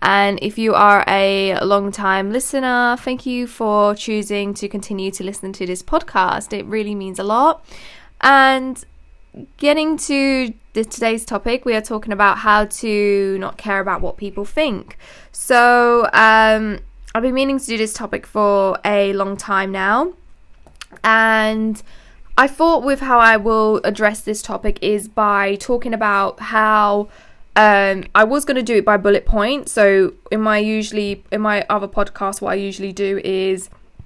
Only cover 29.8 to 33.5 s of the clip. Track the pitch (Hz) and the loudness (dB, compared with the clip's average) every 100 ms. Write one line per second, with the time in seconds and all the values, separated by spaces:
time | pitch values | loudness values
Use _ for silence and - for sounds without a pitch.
29.8 | 202 196 185 - - 220 214 208 214 220 | 4 4 2 -2 -6 -2 0 0 0 -2
30.8 | 214 214 202 196 - 214 214 208 - 208 | -4 -4 -6 -6 -6 -4 -2 -2 -2 -4
31.8 | 196 202 202 - 196 196 185 190 202 190 | -4 -4 -4 -4 -6 -6 -4 -4 -6 -8
32.8 | 196 185 196 196 - 190 190 | -8 -4 -4 -4 -4 -2 -2